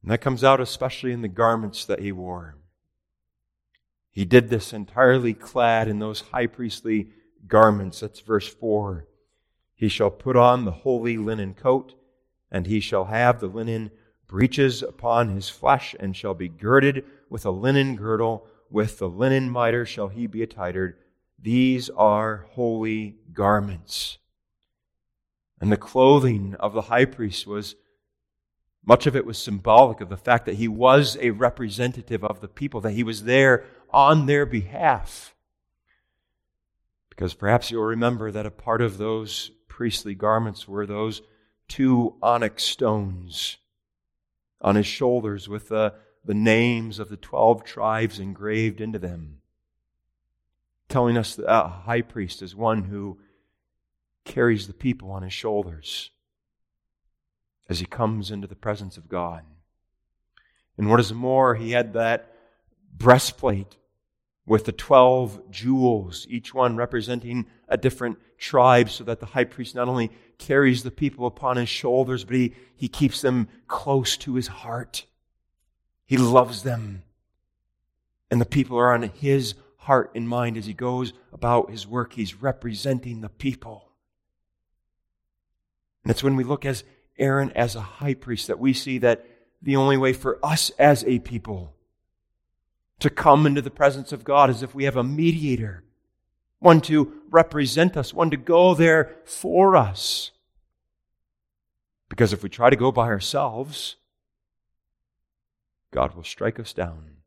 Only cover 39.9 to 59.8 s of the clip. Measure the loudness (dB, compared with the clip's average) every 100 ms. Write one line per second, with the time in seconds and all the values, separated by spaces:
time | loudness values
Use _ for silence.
39.9 | -6 -10 -4 0 0 0 -8 -12 -10 -8
40.9 | -6 -6 -8 _ _ _ _ _ 0 2
41.9 | 4 2 -2 0 0 -2 -4 -8 -2 -2
42.9 | -2 -4 -10 -12 -10 -10 -12 _ _ _
43.9 | _ _ _ _ _ _ _ 0 2 0
44.9 | -2 0 0 -4 -10 -10 -14 -6 -2 -2
45.9 | -4 _ _ -6 0 4 4 2 -2 -6
46.9 | -12 -14 -16 -10 2 4 4 -2 -6 -2
47.9 | -2 -4 -6 -12 -10 -6 -2 -2 -4 -10
48.9 | -8 -10 -12 -16 -20 _ _ _ _ _
49.9 | _ _ _ _ _ _ _ _ _ _
50.9 | 0 2 0 -2 -8 2 2 2 -6 -6
51.9 | -4 -4 -8 -10 -10 -16 -4 -2 -2 -4
52.9 | -8 -10 -14 _ _ _ _ _ _ _
53.9 | _ _ _ -12 -2 -2 -2 -8 -8 -6
54.9 | -6 -8 -12 -12 -8 -6 -4 -6 -12 -14
55.9 | -14 -14 _ _ _ _ _ _ _ _
56.9 | _ _ _ _ _ _ _ _ -8 -8
57.9 | -4 -4 -4 -8 -10 -14 -10 -8 -8 -10
58.9 | -18 -10 -8 -6 -10 -18 _ _ _